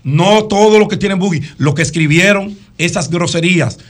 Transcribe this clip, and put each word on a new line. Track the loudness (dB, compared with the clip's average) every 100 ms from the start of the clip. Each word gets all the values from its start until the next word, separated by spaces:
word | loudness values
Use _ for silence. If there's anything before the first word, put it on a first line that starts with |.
no | -2 0 2 2 2
todos | 2 4 4
los | 2
que | -2
tienen | -2 -2
buggy, | -2 -4 -6 -4
los | -2 0
que |
escribieron | -2 -2 0 2 4 2 -2 -12 -16 -6
esas | -4 -4 -4
groserías, | -4 -4 -2 0 0 -2 -6